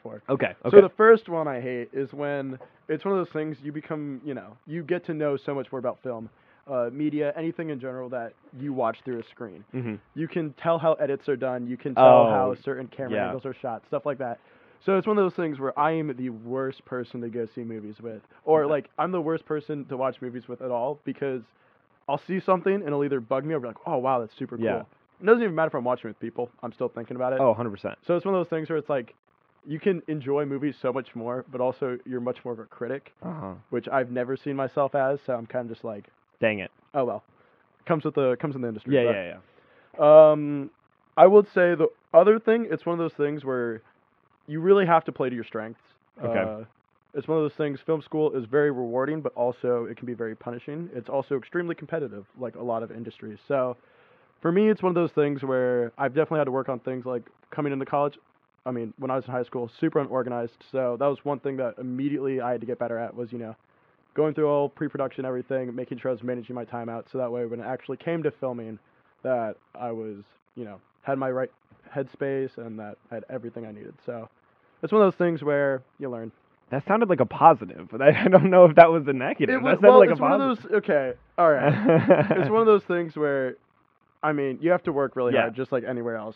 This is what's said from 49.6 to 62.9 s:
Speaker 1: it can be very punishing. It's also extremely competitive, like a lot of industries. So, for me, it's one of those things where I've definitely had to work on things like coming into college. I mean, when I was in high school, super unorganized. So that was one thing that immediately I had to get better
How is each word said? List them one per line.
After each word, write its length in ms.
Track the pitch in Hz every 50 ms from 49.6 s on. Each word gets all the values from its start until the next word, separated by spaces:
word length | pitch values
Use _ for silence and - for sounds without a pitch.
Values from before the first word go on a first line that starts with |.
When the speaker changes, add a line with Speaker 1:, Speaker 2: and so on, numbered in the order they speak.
| - 123 123 117 117
Speaker 1:
it 120 | 113 117
can 80 | - 123
be 80 | 123 120
very 220 | 110 117 110 110
punishing. 540 | - - 120 120 120 - 147 147 165 170 175 143
It's 160 | 123 110 -
also 280 | 135 139 131 - 143
extremely 360 | 127 - - - 175 175 170 165
competitive, 500 | - 151 - 165 160 143 113 101 101 98 _ _ 123
like 160 | 127 113 -
a 60 | - 120
lot 200 | 120 113 113 113
of 80 | 110
industries. 480 | 113 113 117 110 - - 120 110 104 - _
So, 280 | - 143 135 127 123 123 _ _ _ _ _ _ _ _ _ _ _ _ _
for 100 | - 165
me, 180 | 175 196 214 214
it's 140 | 208 - 185
one 80 | 185
of 40 | 170
those 160 | 175 170 151 -
things 300 | 151 147 143 143 135 139
where 480 | 135 131 127 127 123 123 120 120 117 -
I've 160 | - 139 131 123
definitely 260 | 156 151 - 160 151
had 40 | 143
to 60 | 131
work 180 | 127 135 127 -
on 100 | 127 120
things 260 | - 131 131 127 120
like 180 | 127 127 117 117 - _ _ _ -
coming 240 | - 156 147 143 139
into 120 | 135 135
college. 340 | - 147 143 147 143 - - _ _ _ _ _ _ _ _ -
I 40 | 127
mean, 220 | 127 120 113 107 - -
when 100 | 131 131
I 60 | 131
was 100 | 135 123
in 60 | 127
high 120 | 123 123 120
school, 280 | - - 127 120 113 - -
super 200 | 165 160 - 156
unorganized. 580 | 135 98 120 131 117 123 123 120 117 117 _ _ - -
So 240 | - 131 127 123 120 117
that 80 | 143
was 160 | 143 135 - -
one 160 | 143 143 120
thing 180 | - 139 135
that 180 | 131 127 117 - -
immediately 600 | 127 127 123 131 139 143 147 131 135 135 135 127
I 100 | 117 123
had 80 | 123 113
to 60 | 113
get 100 | 117 120
better 220 | - 120 117